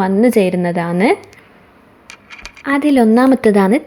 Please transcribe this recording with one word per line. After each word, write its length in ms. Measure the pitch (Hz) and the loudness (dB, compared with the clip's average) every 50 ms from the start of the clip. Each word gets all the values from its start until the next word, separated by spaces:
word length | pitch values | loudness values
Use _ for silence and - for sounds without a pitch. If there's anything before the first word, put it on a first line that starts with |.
വന്നു 280 | 190 190 196 196 233 254 240 226 | -2 0 0 0 0 2 2 0
ചേരുന്നതാണ്. 720 | 190 185 175 180 180 175 170 180 170 170 170 180 190 269 403 - - - - - - _ _ _ _ _ _ _ _ _ _ _ _ - - - _ - - - - - - - - 277 277 | 0 -2 -2 -2 -4 -4 -4 -4 -4 -4 -2 -2 0 0 -2 -4 -8 -16 -20 -20 -20 _ _ _ _ _ _ _ _ _ _ _ _ -20 -20 -20 _ -20 -20 -20 -20 -20 -20 -14 -8 -6 -4
അതിലൊന്നാമത്തതാണ് 1000 | 285 277 294 285 262 233 220 220 240 254 269 262 - - 226 196 208 196 190 220 294 - | -2 0 0 2 2 2 2 2 2 2 2 2 2 2 0 2 2 2 0 0 -2 -2